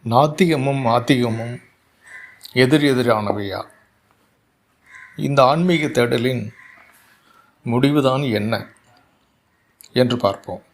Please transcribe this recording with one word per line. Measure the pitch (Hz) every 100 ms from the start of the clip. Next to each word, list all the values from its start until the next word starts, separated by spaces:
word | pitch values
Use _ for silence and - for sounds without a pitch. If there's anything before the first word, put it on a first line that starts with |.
நாத்திகமும் | - 117 151 151 180 151 135 139 127
ஆத்திகமும் | 120 117 131 120 110 117 120 _ _ _ _ _ - - _ -
எதிர் | 123 127 151
எதிரானவையா? | 143 127 120 110 101 101 101 95 - _ _ _ _ _ _ _ _ _ _ _ _ - - -
இந்த | 147 139
ஆன்மீக | 127 156 180 170 151
தேடலின் | - 120 127 120 123 107 - - - _ _ _ _ _ _ _ _
முடிவுதான் | - 120 139 147 135 131
என்ன | 143 107 104 110 - _ _ _ _ _ _ _ _ _ _ _ -
என்று | - 123 120
பார்ப்போம். | 98 98 - 92 _